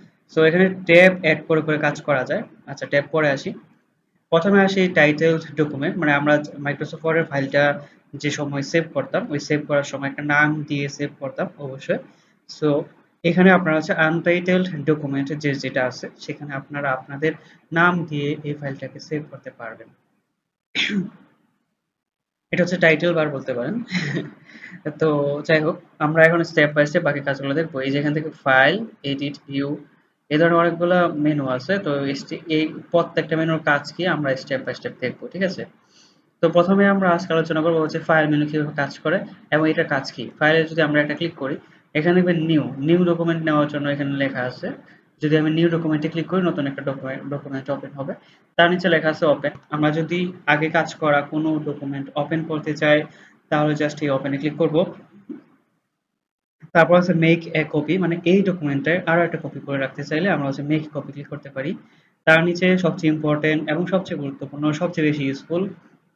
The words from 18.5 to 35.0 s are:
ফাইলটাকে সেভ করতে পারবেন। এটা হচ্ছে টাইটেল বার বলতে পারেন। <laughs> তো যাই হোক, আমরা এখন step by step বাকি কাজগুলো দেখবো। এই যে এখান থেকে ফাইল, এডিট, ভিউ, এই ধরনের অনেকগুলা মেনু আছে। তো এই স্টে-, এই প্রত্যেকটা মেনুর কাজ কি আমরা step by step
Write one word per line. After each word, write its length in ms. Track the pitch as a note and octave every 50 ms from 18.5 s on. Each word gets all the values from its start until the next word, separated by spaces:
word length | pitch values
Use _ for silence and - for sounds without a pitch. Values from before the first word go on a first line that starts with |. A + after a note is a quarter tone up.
| C#3+
ফাইলটাকে 460 | - C#3+ C#3 C3+ - C3+ B2 - C#3+
সেভ 220 | - - D#3 D3 D#3 -
করতে 200 | C#3+ B2+ - B2+
পারবেন। 380 | - - A#2 A2+ A2+ - A2+ - _ _ _ _ _ _ _ _ _ _ _ _ _ _ _ _ - - - - G#3 F#3+ F3+ - - - _ _ _ _ _ _ _ _ _ _ _ _ _ _ _ _ _ _ _ _ _ _ _ _ _ _
এটা 100 | - F3
হচ্ছে 140 | F3 F3+ F#3
টাইটেল 380 | E3 E3+ D#3+ D#3 D3+ E3+ F3 E3
বার 140 | D#3+ D3+ D3
বলতে 240 | C3+ C3 - C3+ B2
পারেন। 200 | A#2+ B2 D3+ A3 A#3+ -
<laughs> 1120 | - F#3 F3 D#3 C#3+ C#3 - D3+ - - - _ - - - - - F3+ - - D#3 D3+ -
তো 80 | D#3+ D#3 D3 C#3+ C#3+ C#3+ C#3+ D3 D3
যাই 140 | - D#3+ D#3
হোক, 160 | D#3 E3+ F3 - - _ _ -
আমরা 220 | D#3 D3 D#3+ E3 D#3+
এখন 160 | E3 E3+ E3+
step 300 | E3 E3 - E3 D3 D3 D3
by 100 | D3+ D3 D3
step 120 | - E3+
বাকি 180 | C3 C#3+ C#3+ C#3
কাজগুলো 340 | C#3 C#3+ C3+ C#3 C#3 C#3 C#3
দেখবো। 260 | D#3+ E3 D#3 C#3 C3
এই 100 | C3 C#3
যে 80 | C#3 C#3+
এখান 160 | C#3+ D3 D3
থেকে 160 | D#3 D#3 D#3 - - _
ফাইল, 420 | C3+ C3 C3 C3+ D3 F#3 A3 A#3 - - _
এডিট, 340 | - C#3 C#3 C#3 C#3 C#3+ - - _
ভিউ, 220 | C#3 C#3 C#3 C#3+ C#3+ D3 - - - _ _ _ _ _ _ _ -
এই 100 | D3 D3+
ধরনের 200 | E3+ E3 E3+ E3+
অনেকগুলা 460 | E3+ E3+ E3 E3 F3 F3 F3+ F3+ F3 D#3+
মেনু 380 | - D3 D3 D3+ D3+ D3 C3+
আছে। 320 | B2+ B2+ B2 - - G3 G3
তো 120 | - D3+ C#3+ C#3 C#3
এই 100 | C#3 C#3
স্টে-, 300 | - - - D#3+ - - E3
এই 200 | D#3 D#3 D#3 D#3 - - - -
প্রত্যেকটা 460 | - E3+ E3 - - E3 D#3 D#3 E3
মেনুর 260 | D#3+ D#3+ E3 D#3+ D#3 D#3+
কাজ 280 | D#3 C#3+ C#3+ C#3+ -
কি 100 | - - F3+
আমরা 240 | F#3 D#3+ D3+ D3 C3+
step 280 | C3 C3 - - C3+ B2+ B2
by 80 | B2+ B2
step 200 | - - A#2+ - -